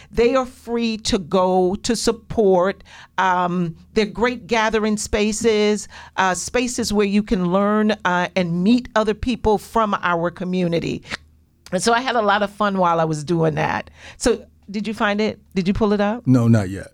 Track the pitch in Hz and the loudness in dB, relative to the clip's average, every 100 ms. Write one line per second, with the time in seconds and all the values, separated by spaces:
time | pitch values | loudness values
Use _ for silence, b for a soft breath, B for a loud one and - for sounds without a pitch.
0 | B - 240 262 247 - - 233 233 220 | B 0 2 2 -2 -10 -6 -4 -2 -4
1 | 220 226 143 190 185 185 180 202 - 220 | -2 -2 0 0 2 2 2 0 -4 -2
2 | - 226 - - 202 185 185 - - B | -2 -4 -6 0 4 4 2 -2 -12 B
3 | B - 190 180 180 180 170 165 - 220 | B -2 0 2 0 -2 -4 -6 -6 -2
4 | 208 - 240 247 170 226 220 214 214 214 | -2 0 -2 -2 -4 0 0 0 0 -2
5 | - 214 208 214 226 214 208 208 - B | -2 0 0 0 0 2 2 0 -4 B
6 | B - 190 180 - 247 247 247 220 208 | B -2 0 0 -2 -2 -2 -2 -2 0
7 | 202 202 208 202 180 185 202 214 214 208 | 2 2 0 0 0 0 2 2 0 0
8 | 185 175 180 - 180 175 190 247 247 220 | 0 0 -2 -2 -2 0 2 2 2 -2
9 | 214 208 254 226 220 202 - 233 214 196 | 0 -2 -2 -2 0 0 0 -2 0 -2
10 | 180 175 170 175 185 185 175 165 156 - | -2 -2 -2 -6 -4 -2 0 -2 -4 -6
11 | B B - _ _ _ - 185 226 233 | B B -14 _ _ _ -8 -2 0 0
12 | 262 240 208 202 202 - 208 190 175 170 | 0 0 2 2 0 -2 -2 2 2 2
13 | 160 151 147 170 160 151 156 - - B | 0 -2 -2 0 0 0 -4 -4 -8 B
14 | B B 254 226 - _ - 196 214 214 | B B -2 -2 -4 _ -12 -8 -6 -2
15 | 214 208 214 - _ 190 170 - 208 208 | -2 0 -2 -4 _ -4 0 2 2 2
16 | 208 233 131 127 117 113 92 98 - | 0 -2 2 4 6 4 2 -6 -10